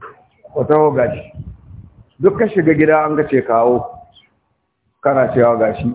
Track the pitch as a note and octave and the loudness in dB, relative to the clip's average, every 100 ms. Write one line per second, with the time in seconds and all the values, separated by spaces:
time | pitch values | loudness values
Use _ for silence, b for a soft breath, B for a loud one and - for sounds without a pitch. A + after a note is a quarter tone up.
0 | - - _ _ - D3 C3 D3+ D3+ C3 | -20 -20 _ _ -10 -6 0 2 2 2
1 | G#2 - - - - - - - - - | -2 -4 -12 -18 -18 -20 -20 -20 -20 -20
2 | _ - F3 G3 A3 G#3 D#3+ D3+ D#3 D#3 | _ -2 0 0 0 0 2 2 2 2
3 | D3+ D3+ D3 C3+ B2 A2+ A#2+ B2 - - | 0 -2 -2 -2 0 2 2 0 -4 -14
4 | - _ _ _ _ _ _ _ _ _ | -20 _ _ _ _ _ _ _ _ _
5 | C#3+ C3+ B2 B2 A#2+ A2+ A2 G#2+ A#2+ | -2 -2 0 2 2 2 -2 -2 -6